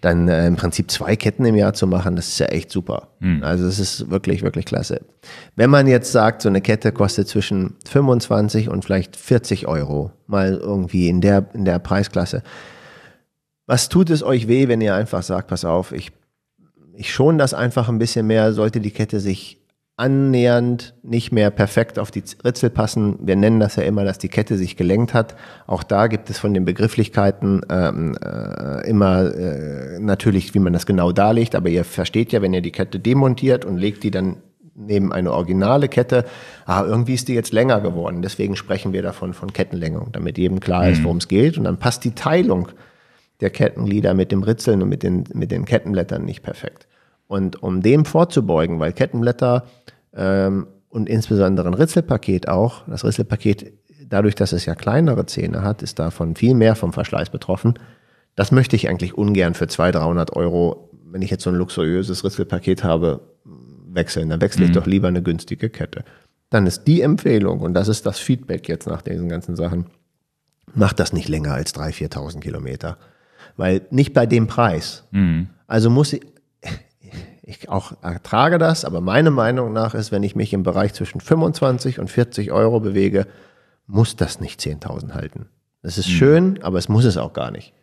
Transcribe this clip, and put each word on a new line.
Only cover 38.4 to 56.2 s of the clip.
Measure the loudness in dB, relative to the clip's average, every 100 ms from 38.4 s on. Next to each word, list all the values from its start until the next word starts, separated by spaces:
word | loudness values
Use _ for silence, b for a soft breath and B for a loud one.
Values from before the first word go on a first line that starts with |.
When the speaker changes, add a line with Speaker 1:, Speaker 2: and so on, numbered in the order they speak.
| -4 -4
Speaker 1:
sprechen | -4 -4 -4
wir | -4
davon, | -6 -6 -10
von | -8 -10
Kettenlängung, | -4 -4 -4 -6 -6 -8
damit | -8 -8 -2
jedem | -2 -2
klar | -2 2 4
ist, | 4
Speaker 2:
Mhm. |
Speaker 1:
worum | 2 -2
es | 0
geht. | 2 4 2
Und |
dann | -2 0
passt | -2 -2
die | -6
Teilung | -4 0 2 2 0 -2 -10 b b b b b _
der | -6
Kettenglieder | 0 0 0 -2 0 2
mit | 2 2
dem | 0
Ritzeln | 0 -2 2 2
und | 2
mit | -2
den, | -2 -2 -4
mit | -6 -4
den | -4
Kettenblättern | 0 -2 0 -2 -2 -4
nicht | -6 -8
perfekt. | -12 -12 -14 _ _ _ _ _ _
Und | -4 -4 -4
um | -4 0
dem | 4 4
vorzubeugen, | 4 2 2 2 0 0 0 0
weil | -4
Kettenblätter, | -2 -2 0 -2 0 0 0 -2 b b b b -6
ähm, | -2 2 2 0 -6 _ _
und | -6 -2
insbesondere | -2 0 2 4 2 0
ein |
Ritzelpaket | 2 2 2 0 -2 0 -2 0
auch, | 0 0 -2 -12
das | -4
Ritzelpaket, | -2 -2 -2 -2 0 -2 -4 -20 _ _ -4
dadurch, | 2 2
dass | 2 -2
es | -2
ja | -4
kleinere | -6 -2 2 2 2 -2
Zähne | -4 -4 -2
hat, | -2 -4
ist | -8 -6
davon | -6 -2